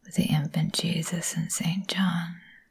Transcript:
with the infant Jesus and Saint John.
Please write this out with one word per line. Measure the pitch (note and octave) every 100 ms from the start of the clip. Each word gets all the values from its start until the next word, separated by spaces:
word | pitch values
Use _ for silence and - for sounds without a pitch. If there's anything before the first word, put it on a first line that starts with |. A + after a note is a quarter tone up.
with | - -
the |
infant | - D3+ D3+ - D#3+
Jesus | - E3+ E3+ E3 F3 -
and | E3 E3
Saint | - E3 F#3 F#3+
John. | F#3 F#3+ E3+ E3+ F3 - - _